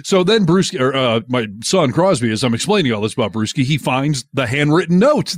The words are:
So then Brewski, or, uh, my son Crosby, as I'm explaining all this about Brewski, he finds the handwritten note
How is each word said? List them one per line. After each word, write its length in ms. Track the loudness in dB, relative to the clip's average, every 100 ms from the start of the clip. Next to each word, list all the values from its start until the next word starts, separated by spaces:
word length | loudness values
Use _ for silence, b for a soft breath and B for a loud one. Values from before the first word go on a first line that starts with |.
| -2
So 180 | 0
then 220 | 2 2 2
Brewski, 340 | 2 2 0
or, 160 | -2 0
uh, 240 | 0 0 0
my 200 | -4 -4 -8
son 300 | -2 0 0
Crosby, 400 | 2 2 2 0
as 100 | 0
I'm 120 | -2
explaining 400 | -2 0 0 0
all 80 | 0
this 100 | -2 -2
about 180 | -4
Brewski, 320 | -2 -4 -2 -2
he 120 | 0
finds 460 | -2 -2 -2 -4 -6
the 140 | -4 -2
handwritten 500 | 0 2 2 2 4
note 340 | 4 2 -2